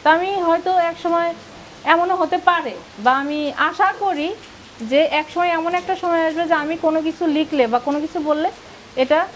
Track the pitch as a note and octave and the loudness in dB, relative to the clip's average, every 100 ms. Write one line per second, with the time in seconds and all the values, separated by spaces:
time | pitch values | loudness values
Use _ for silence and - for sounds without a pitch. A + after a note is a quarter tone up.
0 | D4 D#4+ F#4 G4 E4+ E4 F4+ F#4 E4+ E4+ | 4 2 2 0 2 0 2 0 0 -2
1 | F4 E4+ E4+ E4 - - - - C#4 E4 | -2 0 0 -4 -16 -20 -20 -10 2 2
2 | F4 F#4 D#4+ F4 F#4 E4+ C#4+ F#3 - - | 2 0 0 2 2 0 -2 -10 -14 -2
3 | A3 C4+ C#4+ D4+ D4 - D4+ E4 F#4+ G4+ | 2 2 0 -2 -4 0 -2 2 0 2
4 | G4+ D#4 D#4 A4 - - - - A3+ C4+ | -2 -2 -4 -6 -14 -20 -20 -12 0 2
5 | D#4 D4 D4+ F4 F4 E4 E4 F4+ F4 F#4+ | 2 0 -2 -2 0 0 0 -2 -2 -4
6 | F4+ E4+ D#4+ D#4+ E4+ D#4+ D4 E4 D#4+ D#4+ | 0 0 0 0 0 0 0 -2 0 0
7 | D#4+ D#4 E4+ D4+ D4+ D4 A#3 A#3+ B3 D4 | -2 -2 0 0 0 0 2 2 0 -4
8 | D#4 F4+ D4+ D4+ F4 - - - - - | -4 -4 -2 0 -2 -4 -20 -20 -12 -4
9 | C4 D4+ F#4 | 2 2 0